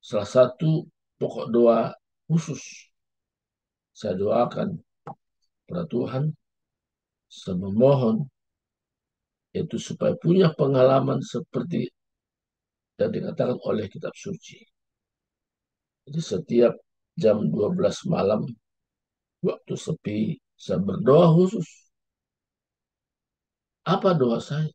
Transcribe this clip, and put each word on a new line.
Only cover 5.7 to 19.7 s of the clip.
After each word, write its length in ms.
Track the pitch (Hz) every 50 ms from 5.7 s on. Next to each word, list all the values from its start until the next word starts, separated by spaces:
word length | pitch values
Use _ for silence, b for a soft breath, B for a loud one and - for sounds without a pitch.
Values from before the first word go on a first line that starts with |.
| - 175 175
Tuhan, 380 | - - 117 131 127 120 131 143 156 156 _ _ _ _ _ _ _ _ _ _ _ _ _ _ _ _ _ _ _
saya 280 | - - - - 92 90
memohon, 640 | 95 98 98 107 123 139 143 131 127 113 110 - 143 - _ _ _ _ _ _ _ _ _ _ _ _ _ _ _ _ _ _ _ _ _ _ _ _ _
yaitu 220 | - - 156 -
supaya 400 | - - - - - - 151 156
punya 320 | - - 160 175 190 190 165 156
pengalaman 680 | - 147 135 139 131 127 135 135 135 135 135 135 139
seperti 720 | - - - - - _ - 127 - 175 170 - - - _ _ _ _ _ _ _ _ _ _ _ _ _ _ _ _ _ _ _ _ _ _
yang 140 | 104 - -
dikatakan 460 | 98 98 - - - 123 123 120 113 -
oleh 240 | - - 107 104 101 _
kitab 180 | - - 147 -
suci. 420 | - - - - - - - - - _ _ _ _ _ _ _ _ _ _ _ _ _ _ _ _ _ _ _ _ _ _ _ _ _ _ _ _ _ -
Jadi 120 | 143 165 160
setiap 520 | - - - 165 _ - 120 - - - - _ _ _ _ _ _ _
jam 320 | - 165 107 104 214 - 156 -
dua 180 | - 104 104 -
belas 280 | 180 180 101 - - - -
malam, 340 | - - - 98 107 110 131 139 - _ _ _ _ _ _ _ _ _ _ _ _ _ _ _ _ _ -
waktu 300 | 185 - - _ -